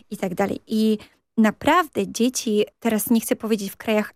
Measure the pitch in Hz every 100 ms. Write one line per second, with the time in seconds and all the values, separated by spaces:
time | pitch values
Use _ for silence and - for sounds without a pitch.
0 | - 208 190 175 196 - - 220 220 214
1 | - _ _ - 214 - - 330 330 -
2 | 190 196 233 254 - 208 202 _ 233 214
3 | - 226 - 240 220 214 196 - - 214
4 | 208